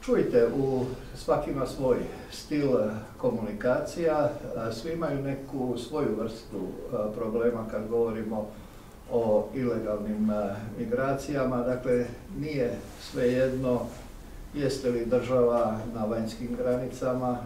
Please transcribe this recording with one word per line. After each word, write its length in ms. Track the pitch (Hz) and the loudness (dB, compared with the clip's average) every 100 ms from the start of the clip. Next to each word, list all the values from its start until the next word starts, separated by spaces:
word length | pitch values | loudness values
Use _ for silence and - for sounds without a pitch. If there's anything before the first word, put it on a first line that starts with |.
Čujte, 420 | - 233 - 123 117 139 | 2 2 6 6 6 4
u, 280 | 131 131 123 - - - | 2 2 0 -4 -10 -10
svaki 340 | - 147 - | 0 0 2
ima 160 | 139 127 | -2 -4
svoj 300 | - 131 123 180 - - | 0 2 2 0 -8 -12
stil, 460 | - - 147 139 120 | -14 -4 0 4 4
e, 120 | 107 110 - - | 2 -2 -8 -2
komunikacija, 1120 | 127 113 107 104 123 127 147 175 165 151 143 | 0 0 -4 -2 2 2 0 0 2 4 2
e, 420 | - - - 113 | 0 -6 -4 -4
svi 200 | - 160 | -4 -4
imaju 300 | 165 160 139 | -2 -2 -2
neku 560 | 139 131 - 143 123 120 | -2 -4 -4 -4 -2 -2
svoju 380 | - 151 127 107 | -4 -2 0 0
vrstu, 380 | 110 - - 101 | -2 -6 -10 -8
e, 400 | 92 - - 117 107 | -6 -8 -6 -2 -2
problema 520 | 107 113 113 117 113 110 | -2 -2 2 2 2 -4
kad 180 | 110 110 | -4 0
govorimo 580 | 117 113 110 107 110 107 - - - - - - | 2 2 0 -4 -4 -6 -8 -16 -16 -18 -18 -2
o 360 | 117 113 107 - | 0 4 4 2
ilegalnim, 760 | 135 123 113 107 104 104 107 107 | 0 0 0 0 -2 -2 2 2
e, 240 | 104 101 104 - - | 2 0 -2 -8 -6
migracijama. 800 | 110 123 135 135 - 139 127 123 | -2 0 2 0 0 0 2 2
Dakle, 480 | 123 123 131 123 117 - - 139 | 0 0 2 2 2 -6 -10 -6
nije 380 | 151 143 120 - - - | -4 0 0 -2 -10 -14
svejedno 800 | - 139 123 127 131 131 131 120 113 - - - - - - | -8 0 2 4 2 2 2 2 0 -8 -14 -14 -16 -14 -10
jeste 360 | 143 139 - 127 | 0 0 2 0
li 160 | 120 113 | 0 2
država 720 | 123 113 127 120 120 113 107 - | 2 4 4 6 6 4 0 -4
na 100 | 113 | -4
vanjskim 440 | 107 113 110 - 120 120 | 0 0 -2 -4 -6 -2
granicama 800 | 127 123 131 - 127 127 151 117 | 0 0 0 -2 -2 0 0 -2